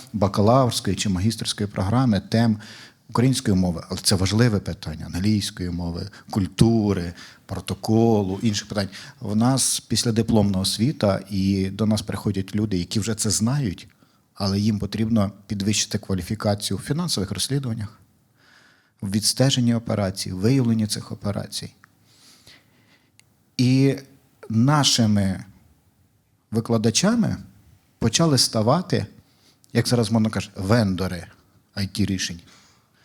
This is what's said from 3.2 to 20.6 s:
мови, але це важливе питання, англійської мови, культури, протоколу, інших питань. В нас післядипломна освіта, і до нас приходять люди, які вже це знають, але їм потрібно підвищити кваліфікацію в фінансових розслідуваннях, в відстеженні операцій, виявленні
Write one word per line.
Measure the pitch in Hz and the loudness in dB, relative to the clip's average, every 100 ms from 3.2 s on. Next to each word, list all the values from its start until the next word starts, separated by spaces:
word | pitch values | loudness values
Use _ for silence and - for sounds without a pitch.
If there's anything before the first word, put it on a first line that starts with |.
| 127 127 - 95 | 2 2 2 2
мови, | 92 85 - | 2 -2 -6
але | 92 | -6
це | - 98 | 0 0
важливе | 95 107 123 104 | 2 4 4 2
питання, | - 82 - 78 82 | -2 -8 -10 -10 -8
англійської | 85 101 107 98 - 90 | -2 0 0 0 -6 -6
мови, | 85 85 85 95 - - | -4 -6 -6 -10 -12 -8
культури, | - 90 - 113 117 104 92 87 87 - - - | -4 -2 4 4 6 2 0 -4 -10 -18 -20 -12
протоколу, | - - 95 - 110 117 110 95 98 | -10 -8 -6 0 4 4 4 0 -2
інших | 113 104 - | -2 -2 -4
питань. | 101 98 - - - | -4 -6 -8 -20 -12
В | 113 107 | -4 2
нас | 120 135 - - | 2 2 0 -4
післядипломна | - 110 120 110 113 113 101 95 | -4 -2 0 0 2 2 2 0
освіта, | 98 - 117 147 104 98 - | -2 0 0 2 0 0 -2
і | 101 98 98 95 | -2 0 2 0
до | 98 107 | -2 0
нас | 107 | 0
приходять | - 98 - 98 92 104 | -2 -6 -4 -4 -4 -4
люди, | 107 95 | -2 -2
які | 87 110 | -2 -4
вже | 98 107 | -4 -4
це | 110 | -2
знають, | 101 113 143 127 82 - _ _ _ _ | 0 0 0 -2 -6 -12 _ _ _ _
але | - 98 98 | -6 -2 0
їм | 107 104 | 0 0
потрібно | 101 101 110 113 98 95 - | -2 -4 0 2 0 -4 -8
підвищити | 104 98 104 - 104 | -4 0 0 -2 -6
кваліфікацію | - 95 85 110 110 101 - 98 | -4 -4 -4 -4 -2 -2 -4 -6
в | |
фінансових | - 147 180 - 95 | -4 -4 -4 -4 -4
розслідуваннях, | 98 - 139 131 110 104 - _ _ _ _ _ _ _ _ _ _ | -6 -4 -4 -4 -6 -8 -14 _ _ _ _ _ _ _ _ _ _
в | 101 | -4
відстеженні | 104 101 - 131 135 120 117 | -2 -2 2 2 2 2 0
операцій, | 117 110 98 95 - | -2 -2 -2 -4 -8
виявленні | 92 104 135 | -2 2 2